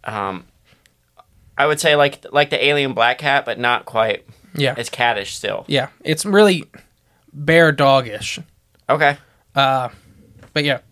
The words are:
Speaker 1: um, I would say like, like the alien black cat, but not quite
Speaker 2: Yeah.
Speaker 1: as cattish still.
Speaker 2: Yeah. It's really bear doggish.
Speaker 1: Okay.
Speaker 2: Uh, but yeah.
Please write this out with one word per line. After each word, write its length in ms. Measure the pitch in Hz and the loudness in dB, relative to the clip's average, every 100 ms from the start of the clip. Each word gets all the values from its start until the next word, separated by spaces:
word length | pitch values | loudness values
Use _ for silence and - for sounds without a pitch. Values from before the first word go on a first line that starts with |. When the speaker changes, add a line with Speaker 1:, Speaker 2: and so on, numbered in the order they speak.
| - | -10
Speaker 1:
um, 400 | 107 98 92 - _ _ _ _ _ _ _ _ _ _ - | -8 -6 -8 -16 _ _ _ _ _ _ _ _ _ _ -2
I 80 | 147 | -2
would 140 | 147 | 0
say 160 | 165 147 | 2 2
like, 300 | 143 - - | 2 0 -4
like 180 | 143 147 | 0 0
the 140 | 143 | 0
alien 300 | 139 147 139 | 0 0 -2
black 240 | 117 117 - | 0 0 0
cat, 260 | 151 139 120 | 0 -2 -2
but 140 | 113 | -4
not 260 | 120 120 - | -2 -2 -4
quite 400 | 113 110 101 _ - _ | -2 -2 -2 _ -20 _
Speaker 2:
Yeah. 200 | 160 139 120 | -4 -4 -4
Speaker 1:
as 120 | 113 | -10
cattish 460 | - 120 107 98 - | -2 -2 0 -6 -10
still. 280 | 104 101 - | -8 -8 -4
Speaker 2:
Yeah. 220 | 139 135 _ | -4 -4 _
It's 220 | - 156 208 | -6 -6 0
really 400 | 202 208 180 - - _ _ _ _ _ | 4 4 4 -4 -20 _ _ _ _ _
bear 400 | 143 147 165 160 | -8 2 6 6
doggish. 680 | 139 139 135 123 104 - - - _ _ _ - | 4 4 4 0 -10 -10 -12 -16 _ _ _ -4
Speaker 1:
Okay. 280 | 143 147 143 _ _ _ | 2 2 0 _ _ _
Speaker 2:
Uh, 360 | - 135 135 123 - _ _ _ - - | -2 0 0 -4 -12 _ _ _ -20 -10
but 100 | 156 147 | -4 -2
yeah. 140 | 127 _ | -4 _